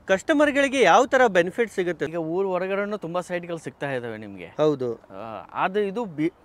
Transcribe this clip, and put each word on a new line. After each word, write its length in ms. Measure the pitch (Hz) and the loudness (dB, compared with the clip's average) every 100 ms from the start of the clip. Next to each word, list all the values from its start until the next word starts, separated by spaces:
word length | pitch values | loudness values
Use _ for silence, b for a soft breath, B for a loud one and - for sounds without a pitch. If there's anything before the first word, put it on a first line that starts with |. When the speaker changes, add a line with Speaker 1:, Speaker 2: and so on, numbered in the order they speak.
| - | -2
Speaker 1:
ಕಸ್ಟಮರ್ 460 | 190 - 302 294 | -2 2 4 4
ಗಳಿಗೆ 300 | 277 277 269 | 4 2 4
ಯಾವ 240 | 226 202 262 | 6 6 6
ತರ 160 | 262 247 | 4 4
ಬೆನಿಫಿಟ್ 440 | 180 175 202 226 | 4 2 0 -4
ಸಿಗುತ್ತೆ? 340 | - 175 170 147 | -2 -4 -2 -4
Speaker 2:
ಈಗ 100 | 170 | -4
ಊರ್ 320 | 160 175 196 | -4 -2 -2
ಹೊರಗಡೆನೂ 500 | 180 190 196 202 208 | -2 -2 -4 -4 -6
ತುಂಬಾ 240 | 165 175 | -6 -6
ಸೈಟ್‌ಗಳು 360 | 175 175 175 165 | -4 -8 -6 -10
ಸಿಗ್ತಾ 340 | 143 - 143 | -10 -8 -6
ಇದಾವೆ 260 | 127 117 110 | -4 -6 -10
ನಿಮ್ಗೆ. 280 | 107 95 85 | -12 -14 -12
Speaker 1:
ಹೌದು. 500 | - 156 143 123 - | 0 2 2 -2 -6
Speaker 2:
ಆ, 680 | - 95 113 101 - 120 | -12 -14 -12 -12 -10 -4
ಅದು 160 | 175 202 | -2 -2
ಇದು 260 | 196 196 214 | -2 -4 -8
ಬಿ-, 280 | 147 160 - | -4 -4 -4